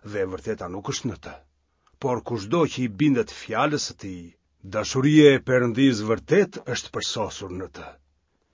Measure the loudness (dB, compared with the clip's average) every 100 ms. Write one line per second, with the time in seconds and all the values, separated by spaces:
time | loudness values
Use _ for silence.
0 | -10 -6 -4 -6 -8 -8 -8 -10 -8 -6
1 | -6 -8 -14 -18 _ _ _ _ _ _
2 | -6 -4 -4 -8 -2 0 0 -2 -6 0
3 | 2 2 0 -6 -6 -2 0 -2 -6 -10
4 | -12 -12 -14 _ _ _ -8 -6 -4 0
5 | 4 8 10 8 4 2 2 2 2 2
6 | -2 -2 2 2 2 -2 -8 -8 -6 -8
7 | -6 -6 -6 -8 -10 -10 -10 -12 -18 -20
8 | _ _ _ _ _